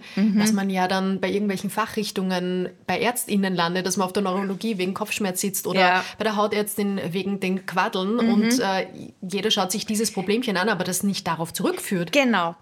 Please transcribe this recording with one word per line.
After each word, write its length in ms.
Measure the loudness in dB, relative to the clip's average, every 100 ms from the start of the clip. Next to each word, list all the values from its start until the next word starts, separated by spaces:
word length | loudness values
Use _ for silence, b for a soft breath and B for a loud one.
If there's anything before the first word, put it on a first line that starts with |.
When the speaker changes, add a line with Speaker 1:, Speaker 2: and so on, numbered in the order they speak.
| B 2
Speaker 1:
Mhm. 240 | 4 4
Speaker 2:
dass 120 | 4
man 180 | 2 0
ja 180 | 0 2
dann 320 | 2 2 0
bei 80 | 0
irgendwelchen 400 | 0 0 -2 -2
Fachrichtungen 1000 | -2 -2 -2 -4 -2 0 0 0 -2 -2 -6 -4
bei 120 | 0
ÄrztInnen 540 | 0 -2 0 0 2 2
landet, 300 | 2 0 0
dass 120 | 0
man 80 | 0
auf 80 |
der 100 | 0
Neurologie 540 | 0 0 -2 -4 -4 -2
wegen 160 | -2
Kopfschmerz 480 | -2 -4 -2 -2 -2
sitzt 260 | -2 -2 -2
oder 120 | 4
Speaker 1:
Ja. 260 | 4 4 B -4
Speaker 2:
bei 60 |
der 120 | -2 0
Hautärztin 640 | 0 0 -2 -2 -2 -2 -4
wegen 280 | -4 -4 -2
den 260 | -2 -2 -2
Quaddeln 500 | 0 0 0 0 2
Speaker 1:
Mhm. 180 | 4
Speaker 2:
und, 260 | 4 4 2
äh, 280 | 2 0 -4 -10 -16 -12
jeder 300 | -6 -2 0
schaut 200 | 0 0
sich 140 | -2 -4
dieses 260 | -2 -2
Problemchen 460 | -2 0 0 2 0
an, 120 | 2
aber 140 | 0
das 200 | -2 0
nicht 240 | -2 -2 -2
darauf 260 | -4 -4
zurückführt. 580 | -2 -2 -2 -2 -2 2
Speaker 1:
Genau, 440 | 2 4 2 0 0